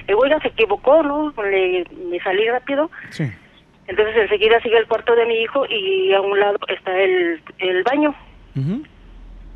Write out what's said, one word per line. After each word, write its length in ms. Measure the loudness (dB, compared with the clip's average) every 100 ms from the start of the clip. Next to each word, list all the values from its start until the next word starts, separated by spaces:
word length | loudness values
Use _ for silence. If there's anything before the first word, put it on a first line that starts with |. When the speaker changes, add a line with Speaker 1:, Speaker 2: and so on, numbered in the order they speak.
Speaker 1:
le 40 | -2
digo, 140 | 2
"Oiga, 180 | 2 2
se 80 | 0
equivocó", 560 | 0 0 2 4 4
¿no? 300 | 4 0 -4 -4
Le, 400 | -2 0 0 0 -4 -10 -8
me 100 | -6
salí 260 | -4 -2 0
rápido. 400 | -2 -2 -2 -4 -6 -16
Speaker 2:
Sí. 160 | -8 -8 -8 _ _ _ _ -6
Speaker 1:
Entonces 280 | -2 0 0
enseguida 460 | 0 2 4 2
sigue 160 | 4 0
el 100 | 2
cuarto 260 | -2 2 2
de 100 | 2
mi 100 | 0
hijo 240 | -2 -2 -2
y 440 | -4 -2 0 2
a 80 | 2
un 180 | 2 2
lado 180 | 0 0 -6
está 280 | -8 -4 0
el, 440 | 2 2 0 -4 -10 -8
el 240 | -4 -2
baño. 320 | 0 0 0 -2 -12 -20 -12 -6
Speaker 2:
Ujú. 280 | -6 -6 -10 _ -20 -20 -20 -20 -20